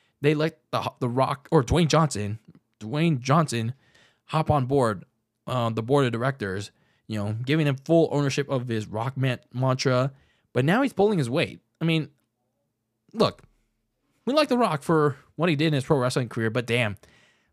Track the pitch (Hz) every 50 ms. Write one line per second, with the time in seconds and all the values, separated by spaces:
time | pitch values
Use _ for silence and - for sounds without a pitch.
0 | _ _ _ _ 139 147 156 147 156 160 - _ _ _ - 123 113 113 - -
1 | 127 120 120 131 131 - 139 - - - - 156 127 - 139 160 175 143 151 151
2 | 160 147 - 101 104 101 107 110 _ - - _ _ _ _ _ 104 107 120 147
3 | 165 170 156 123 120 131 135 170 160 - 117 117 110 117 127 _ _ _ _ _
4 | _ _ _ _ _ - - 160 156 - 151 143 123 123 139 143 123 113 104 87
5 | - - _ _ _ _ _ _ _ - 127 127 117 117 113 110 107 113 139 143
6 | 139 120 117 113 120 135 135 135 107 98 92 101 101 - - _ _ _ _ _
7 | _ - 110 107 101 104 107 110 123 123 151 160 151 143 135 135 - - 165 165
8 | 160 - - 143 143 139 135 - 139 - 139 127 120 123 113 110 104 82 95 107
9 | 117 131 135 135 131 135 123 117 - _ - 123 131 131 131 127 - 135 127 123
10 | 131 139 - _ _ _ _ _ _ _ - 123 131 156 185 247 285 262 - -
11 | 196 214 214 170 135 113 123 165 139 98 - - _ _ _ - 165 165 165 160
12 | 143 135 _ _ _ _ _ _ _ _ _ _ _ _ _ _ _ _ _ _
13 | _ _ - 226 208 110 - - - - _ _ _ _ _ _ _ _ _ _
14 | _ _ _ _ _ 220 269 311 294 262 254 240 240 190 156 143 - - 165 156
15 | 147 147 127 - - _ _ - 156 185 156 139 156 160 151 135 131 - 156 139
16 | 123 127 - 147 127 110 - 120 113 113 107 127 120 - 117 123 120 104 101 -
17 | - - _ _ _ _ _ _ _ _